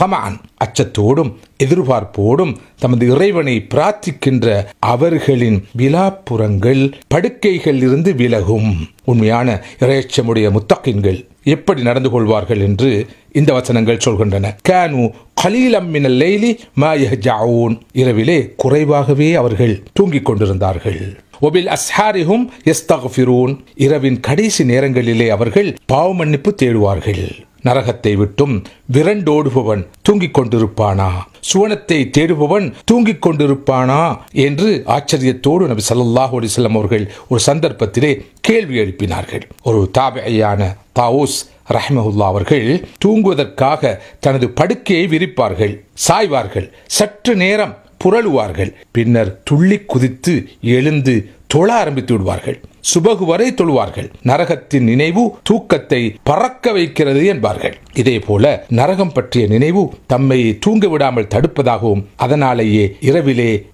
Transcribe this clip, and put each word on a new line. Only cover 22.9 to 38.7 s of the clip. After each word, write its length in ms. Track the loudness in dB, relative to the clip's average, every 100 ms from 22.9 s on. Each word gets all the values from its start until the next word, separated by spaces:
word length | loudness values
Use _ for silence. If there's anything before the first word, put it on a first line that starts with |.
| -2 -2 0 2 2 0 -4 -10 -2
இரவின் 440 | 0 2 0 -2
கடைசி 460 | -2 0 0 0 0
நேரங்களிலே 640 | 2 0 0 0 2 2
அவர்கள் 480 | 0 0 0 0 -4 -2
பாவ 280 | 0 0
மன்னிப்பு 420 | 0 -2 0 -2 0
தேடுவார்கள். 840 | 0 2 2 0 -4 -4 -6 -12 -20 _
நரகத்தை 520 | -2 0 -2 -2 -2 0
விட்டும் 480 | 0 0 -2 -2 -8 -14 -2
விரண்டோடுபவன் 920 | 0 2 0 0 0 0 0 0 -2 -6 -2
தூங்கிக் 380 | 0 2 0 0
கொண்டிருப்பானா, 680 | 0 0 0 0 -2 0 -2 -4 -8 _
சுவனத்தை 680 | -4 0 0 -2 -2 -2 0
தேடுபவன் 640 | 0 0 0 0 0 -2 -4 0
தூங்கிக் 420 | 2 2 0 0
கொண்டிருப்பானா 920 | 0 0 0 0 0 0 0 0 -4 -6
என்று 520 | -2 -2 0 0 0 -2
ஆச்சரியத்தோடு 840 | -4 -2 -2 0 0 0 0 0
நபி 140 | -2 -2
ஸல்லல்லாஹு 440 | 0 0 0 0
அலைஹி 140 | -2 -4 -2
வஸல்லம் 200 | 0 0
அவர்கள் 360 | 0 -2 -4 -10 -4
ஒரு 140 | 0 2
சந்தர்ப்பத்திலே 800 | 0 -2 -2 -4 0 0 -2 -6 _
கேள்வி 360 | 0 0 0